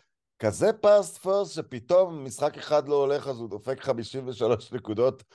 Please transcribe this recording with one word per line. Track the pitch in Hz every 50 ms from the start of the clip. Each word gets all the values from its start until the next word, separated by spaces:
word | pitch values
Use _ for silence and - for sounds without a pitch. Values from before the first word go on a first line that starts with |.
| _ _ _ _ _ _ _ _
כזה | 113 107 85 80 170 208 220 220 -
pass | 208 208 208 190 - - - -
first | 185 196 202 196
שפתאום | 160 147 160 - - 127 117 113 - 175 185 190 180 165 151 135
משחק | 131 104 - 143 151 - 131
אחד | - - 151 147 135 139
לא | 147
הולך, | 143 139 139 139 143 - 139
אז | 131 113
הוא | 117 110
דופק | 98 104 - 127 135 127
חמישים | - 135 123 117 107 - - 135 127 127
ושלוש | 123 104 123 117 120 110 - - 123
נקודות, | 120 - 107 107 107 120 131 131 - - _ _